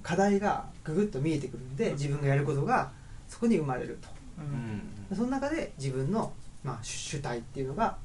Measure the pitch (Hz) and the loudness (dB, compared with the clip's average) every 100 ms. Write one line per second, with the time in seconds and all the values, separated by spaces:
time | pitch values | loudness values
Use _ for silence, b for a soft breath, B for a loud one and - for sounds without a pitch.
0 | - 175 196 196 202 - - - - 160 | 0 4 6 6 4 0 -2 -8 -2 2
1 | 208 131 156 147 127 - - 135 220 147 | 2 2 2 2 -2 -8 -8 -2 0 2
2 | 143 143 139 139 143 139 165 247 - B | 0 2 4 4 4 2 4 2 2 B
3 | B B B - 233 196 143 135 - - | B B B 0 4 4 4 -2 -4 -8
4 | - - - - 147 139 113 104 90 - | -10 -12 -12 -10 -6 -4 -4 -6 -6 -10
5 | - 190 247 269 277 311 - - 135 127 | -6 0 2 2 2 0 -2 -4 -2 0
6 | 135 214 - - - - 139 120 - - | 2 2 0 -4 -10 -8 -6 -6 -6 -6
7 | - 143 127 120 117 135 131 156 220 - | -6 -4 -4 -4 -6 -4 -4 2 0 0